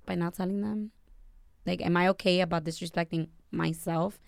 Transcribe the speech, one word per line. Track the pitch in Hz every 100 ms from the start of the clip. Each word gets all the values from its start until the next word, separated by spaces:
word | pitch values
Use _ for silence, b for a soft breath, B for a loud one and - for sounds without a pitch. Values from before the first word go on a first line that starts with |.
| -
by | 180
not | 170
telling | - 185 202
them? | 208 214 214 - _ - - - - _ -
Like, | 180
am | 170 175
I | 180
okay | 190 190 180
about | 180 170
disrespecting | 160 160 170 175 170 165 160 - -
myself? | 170 165 160 - 165 180 -